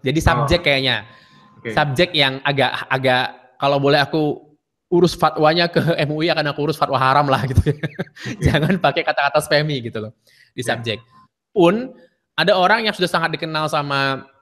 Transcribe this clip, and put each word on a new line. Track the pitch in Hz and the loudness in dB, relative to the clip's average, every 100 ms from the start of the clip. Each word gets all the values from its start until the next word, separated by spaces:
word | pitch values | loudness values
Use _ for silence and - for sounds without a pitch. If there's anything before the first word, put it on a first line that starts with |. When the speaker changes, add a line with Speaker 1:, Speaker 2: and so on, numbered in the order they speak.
Speaker 1:
Jadi | 127 151 | -4 0
subjek | - 156 139 170 | 0 0 2 0
Speaker 2:
Oh. | |
Speaker 1:
kayaknya. | 156 135 131 113 104 - _ _ _ _ | 2 0 0 -2 -6 -20 _ _ _ _
Speaker 2:
Oke. | 120 110 | -6 -2
Speaker 1:
Subjek | 151 127 175 156 | 0 2 0 2
yang | 139 131 | 0 0
agak, | 147 143 123 - - | -2 0 0 -2 -4
agak, | 135 131 127 127 - - - | -2 2 0 0 -8 -20 -4
kalau | 139 143 | -2 0
boleh | 143 151 | 2 2
aku | 139 160 151 - - _ _ _ - | 2 -2 -2 -4 -12 _ _ _ -2
urus | 175 180 | 2 2
fatwanya | - 160 - 151 170 170 | 2 -2 2 2 2 0
ke | 170 | 0
<laughs> | 135 165 147 | 0 -2 -2
M | 151 | -2
U | |
I, | 165 | -2
akan | 160 147 139 | 0 -2 -4
aku | 147 | -4
urus | 147 | -2
fatwa | 143 131 | 0 2
haram | 131 139 143 | 2 2 2
lah | 131 | 0
gitu. | 131 127 | 0 0
<laughs> | - | 0
Speaker 2:
Oke. | 147 151 - - - - - | -2 -6 -8 -12 -12 -12 -2
Speaker 1:
Jangan | 139 143 156 190 | 2 4 4 2
pakai | 147 165 | 2 0
kata-kata | 156 147 139 151 | -2 0 2 0
spammy | - 147 156 139 | 2 0 0 -4
gitu | 117 110 107 | -6 -8 -10
loh | - _ _ _ - | -14 _ _ _ -10
di | |
Speaker 2:
Oke. | 123 | -4
Speaker 1:
subjek. | 120 117 104 - _ _ _ _ | -4 -4 -6 -8 _ _ _ _
Pun | 214 170 214 262 - - _ _ | 4 4 4 -4 -14 -20 _ _
ada | - 165 185 | -4 0 2
orang | 180 220 220 | 4 2 0
yang | 202 | -2
sudah | 180 | -2
sangat | 175 165 156 | -2 -2 -4
dikenal | 160 156 156 | -6 -4 -2
sama | 156 143 139 135 135 - _ | -4 -2 -2 -2 -4 -10 _